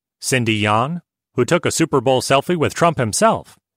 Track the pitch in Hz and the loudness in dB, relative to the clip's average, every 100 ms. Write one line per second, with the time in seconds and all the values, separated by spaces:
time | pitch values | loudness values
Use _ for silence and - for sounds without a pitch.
0 | _ _ - 131 113 107 104 107 131 175 | _ _ -2 -2 0 0 0 0 -2 -6
1 | - _ _ - 123 170 120 - 160 139 | -12 _ _ -2 0 0 0 -2 0 0
2 | 117 127 - 139 - 180 117 - 170 139 | 2 0 2 0 0 -2 -2 0 0 0
3 | 113 - 220 135 - _ _ | -2 0 0 0 -6 _ _